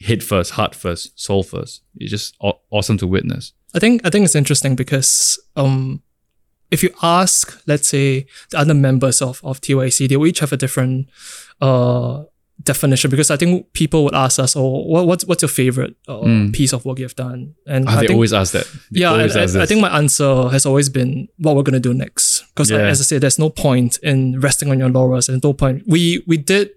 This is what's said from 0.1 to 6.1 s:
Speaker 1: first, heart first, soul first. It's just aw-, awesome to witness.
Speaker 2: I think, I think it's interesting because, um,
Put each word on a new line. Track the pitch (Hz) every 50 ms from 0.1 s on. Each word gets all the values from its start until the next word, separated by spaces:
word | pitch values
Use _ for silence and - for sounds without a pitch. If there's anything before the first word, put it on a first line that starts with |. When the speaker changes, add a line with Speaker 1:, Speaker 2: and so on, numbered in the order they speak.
| 117 101 -
Speaker 1:
first, | - 104 92 87 - -
heart | - 107 92 -
first, | - - 92 85 82 - - - -
soul | - - 98 98 92
first. | - - 90 - - - - _ _ _
It's | - 104 101
just | 104 104 - - - _
aw-, | - 101 - - _ _
awesome | 104 104 104 - 107 98
to | 92
witness. | 90 92 107 - - - - - - - _ _ _ -
Speaker 2:
I | 175
think, | 202 226 247 233 -
I | 180
think | 196 208 202
it's | 165 -
interesting | 151 139 - 147 - - 135 131
because, | 123 127 - 151 135 135 - - - - - - - _ _ -
um, | 151 139 135 135 131 131 131 135 143 - _